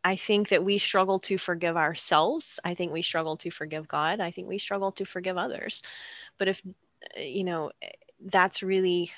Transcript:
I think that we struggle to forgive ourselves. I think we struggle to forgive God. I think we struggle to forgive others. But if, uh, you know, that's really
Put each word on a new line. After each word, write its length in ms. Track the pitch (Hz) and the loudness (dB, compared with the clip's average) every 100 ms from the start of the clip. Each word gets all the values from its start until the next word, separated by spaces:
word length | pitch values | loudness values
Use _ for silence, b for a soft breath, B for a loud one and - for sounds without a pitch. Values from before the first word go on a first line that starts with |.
I 120 | 185 190 | 0 0
think 320 | - 208 208 | 2 2 4
that 160 | 180 | 4
we 140 | 190 202 | 4 2
struggle 400 | - 196 190 190 | 2 4 4 2
to 160 | - 190 | 0 -2
forgive 400 | - 170 170 165 | -2 -2 0 2
ourselves. 840 | 156 165 - 156 175 311 - - | 0 0 4 4 6 2 -6 -8
I 100 | 175 | -6
think 180 | 175 175 | -4 -4
we 100 | 160 | -2
struggle 340 | 170 165 160 156 | -2 0 -2 -4
to 140 | 170 | -8
forgive 360 | - 156 156 156 | -8 -8 -8 -4
God. 340 | 151 156 208 | 0 0 0
I 100 | 175 | -4
think 180 | 180 185 | -6 -8
we 100 | 196 | -6
struggle 320 | - 202 196 | -4 -2 -2
to 120 | - | -2
forgive 320 | 190 185 185 180 | -6 -4 -4 -2
others. 460 | 233 - - - B B B B B - | -4 -4 -6 -6 B B B B B -2
But 100 | 190 | 0
if, 140 | 190 185 - _ _ - - | 0 -8 -18 _ _ -16 -10
uh, 40 | |
you 240 | 143 170 | -6 -4
know, 260 | 185 165 151 - 50 - - _ 190 | -2 -2 -4 -8 -16 -16 -20 _ 2
that's 360 | 190 185 - | 4 4 2
really 500 | 190 190 185 175 175 | 2 4 4 4 0